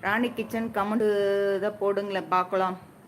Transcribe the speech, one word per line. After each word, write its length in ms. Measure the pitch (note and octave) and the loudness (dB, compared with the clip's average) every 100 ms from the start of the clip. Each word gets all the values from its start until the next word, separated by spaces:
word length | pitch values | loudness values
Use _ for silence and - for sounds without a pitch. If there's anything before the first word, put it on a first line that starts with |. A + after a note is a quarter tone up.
| F#3 | 0
ராணி 240 | G#3+ A#3+ - | 0 0 -2
கிச்சன் 320 | A3 A3+ A3+ A3 | -6 -4 -4 -2
கமெண்ட் 280 | G3+ A3 G#3+ G#3 G3+ G3+ G3+ G3 | 0 2 2 2 2 2 2 0
இதை 120 | G3+ G#3 | -2 0
போடுங்களேன், 500 | G3+ G3+ G3+ F#3+ D#3 F#3 | 0 0 -2 -4 0 0
பார்க்கலாம். 420 | F3+ F#3+ F#3 F#3 - - | 2 0 0 -2 -12 -20